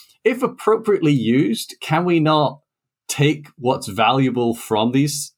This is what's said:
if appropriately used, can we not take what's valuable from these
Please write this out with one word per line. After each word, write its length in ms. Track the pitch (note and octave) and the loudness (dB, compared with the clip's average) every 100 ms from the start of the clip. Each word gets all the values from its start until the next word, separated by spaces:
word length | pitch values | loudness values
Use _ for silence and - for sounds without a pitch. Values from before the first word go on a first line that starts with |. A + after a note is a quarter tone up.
| - _ | -20 _
if 200 | A3 B3+ | -2 0
appropriately 720 | C4 - - A3 A3 G3+ D#3+ | -4 -2 0 0 0 0 2
used, 640 | C#3+ A2 B2 F#3+ A3+ - - | 2 2 2 2 -2 -8 -12
can 240 | - D#3 | -2 0
we 160 | F3 E3+ | 2 2
not 400 | D#3 D#3 C#3+ - _ _ _ _ - | 2 2 0 -4 _ _ _ _ -10
take 420 | - D3 D3+ - - | -2 0 0 -8 -6
what's 300 | B2 C3 - | -4 -2 -4
valuable 640 | G2 A2 C3 C3 A#2+ A#2 | 0 2 4 2 0 -2
from 380 | A2 - G#2+ A#2 | -2 -2 -2 0
these 420 | C3 D3 D3 - | 0 0 -4 -10